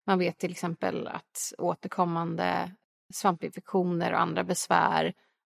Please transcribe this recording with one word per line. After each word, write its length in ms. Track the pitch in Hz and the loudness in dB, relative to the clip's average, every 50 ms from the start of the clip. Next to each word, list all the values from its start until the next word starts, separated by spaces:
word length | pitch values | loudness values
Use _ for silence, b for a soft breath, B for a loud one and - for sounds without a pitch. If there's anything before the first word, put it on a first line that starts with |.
| - | 0
Man 120 | 202 190 185 | 2 2 4
vet 200 | 180 170 - - | 2 0 -2 -2
till 120 | - 175 | -6 -6
exempel 560 | 175 - - 170 170 - - - - - - | -4 -4 -4 -4 -4 -2 -2 -2 -2 -2 -6
att 460 | - - - - _ - - - - - - | -6 -8 -10 -12 _ -10 -10 -10 -8 -6 -2
återkommande 1120 | - 175 170 - - 185 - - 180 175 165 165 170 170 170 165 180 180 175 175 175 180 190 _ _ _ _ _ _ _ - | -2 -2 -2 -2 -8 -8 -2 0 0 0 0 -2 -2 -2 -2 0 0 0 0 0 -2 -4 -10 _ _ _ _ _ _ _ -10
svampinfektioner 1000 | - - 196 170 - - 160 - 185 - - - 190 180 180 175 170 175 170 | 0 0 0 0 0 -6 -10 -10 -12 -10 0 0 2 2 2 0 0 0 0
och 80 | 175 - | 2 2
andra 240 | 175 175 - 180 180 | 0 2 0 -2 0
besvär 680 | 180 175 - - - 170 170 165 170 165 160 160 175 - _ _ _ _ _ _ | 0 -2 -2 0 2 4 4 4 4 4 2 2 0 -2 _ _ _ _ _ _